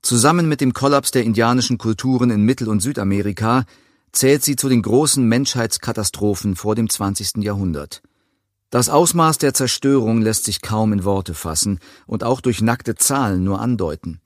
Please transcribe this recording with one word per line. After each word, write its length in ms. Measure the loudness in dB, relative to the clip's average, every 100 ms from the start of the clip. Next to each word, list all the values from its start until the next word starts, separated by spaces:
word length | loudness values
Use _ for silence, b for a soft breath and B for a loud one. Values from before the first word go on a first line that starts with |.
Zusammen 480 | 0 2 4 4 2
mit 120 | 2
dem 140 | 0
Kollaps 360 | 0 2 2 2
der 140 | 0
indianischen 520 | 0 2 2 2 0 -2
Kulturen 540 | -2 -2 0 2 2
in 120 | 2
Mittel- 260 | 2 0 0
und 100 | -2
Südamerika 840 | -2 -4 -2 -2 -2 -2 0 0 0 b b b b
zählt 320 | 0 2 2
sie 100 | 2
zu 140 | -2 2
den 140 | 2
großen 440 | 4 2 2 2 2
Menschheitskatastrophen 1300 | 2 0 -2 -2 -4 -6 -4 -4 -2 -2 -2 -2
vor 220 | -4 -2 -2
dem 120 | -2
zwanzigsten 540 | -2 -4 -4 -6 -4
Jahrhundert. 580 | -4 -2 -2 -4 -8 -16 _ _ _ _ _ _ _
Das 180 | -2 2
Ausmaß 500 | 2 2 4 2 2
der 160 | 0
Zerstörung 680 | 0 -2 -2 2 2 2 2
lässt 220 | 2 0
sich 180 | -4 -6
kaum 300 | -4 0 2
in 100 | 2
Worte 320 | 0 -2 -2
fassen 460 | -8 -6 -4 -2 -4 B B B
und 160 | -6
auch 180 | -2 -2
durch 220 | 0 0
nackte 320 | 0 -2 -4
Zahlen 480 | -2 0 0 0 0
nur 180 | 0 -2
andeuten. 600 | -2 -2 -2 -4 -10 -14